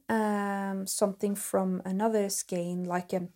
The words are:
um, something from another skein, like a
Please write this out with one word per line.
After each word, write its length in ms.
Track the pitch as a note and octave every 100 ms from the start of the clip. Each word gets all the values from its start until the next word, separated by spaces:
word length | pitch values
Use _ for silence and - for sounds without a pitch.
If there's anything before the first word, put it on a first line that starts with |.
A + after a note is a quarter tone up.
| -
um, 760 | A3 G#3+ G#3 G3+ G3 G3 F#3+ G3
something 480 | - G3+ G3 G#3 G3+
from 460 | - G3 F#3 F#3
another 460 | F#3+ F#3+ A3 A3 G3
skein, 540 | - - F3+ F3 F3+
like 280 | F3+ F3+ F3+
a 160 | F#3+ F3